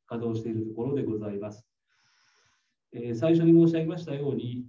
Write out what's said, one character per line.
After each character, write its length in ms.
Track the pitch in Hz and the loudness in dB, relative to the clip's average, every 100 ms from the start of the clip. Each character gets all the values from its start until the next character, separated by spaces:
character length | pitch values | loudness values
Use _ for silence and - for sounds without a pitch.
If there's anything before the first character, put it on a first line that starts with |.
| _ | _
稼 180 | 117 | -6
働 140 | 117 110 | -4 -4
し 40 | |
て 80 | 113 | -4
い 20 | |
る 140 | 110 110 | -6 -6
と 80 | |
こ 100 | 113 | -6
ろ 100 | 127 | -4
で 100 | 139 | -4
ご 140 | 107 107 | -4 -6
ざ 140 | 104 | -6
い 60 | 101 | -8
ま 120 | 104 | -10
す。 140 | - _ _ _ _ _ _ _ _ _ _ _ _ _ | -14 _ _ _ _ _ _ _ _ _ _ _ _ _
え 200 | 123 120 | -12 -8
ー、 20 | |
最 200 | 117 160 | -2 2
初 100 | 165 | 4
に 80 | 165 | 8
申 160 | 165 165 | 8 8
し 60 | |
上 60 | 165 | 4
げ 60 | 160 | -2
ま 120 | 160 | -6
し 60 | |
た 100 | - | -8
よ 160 | 139 143 | -6 -4
う 40 | 120 | -4
に、 280 | 117 123 | -6 -8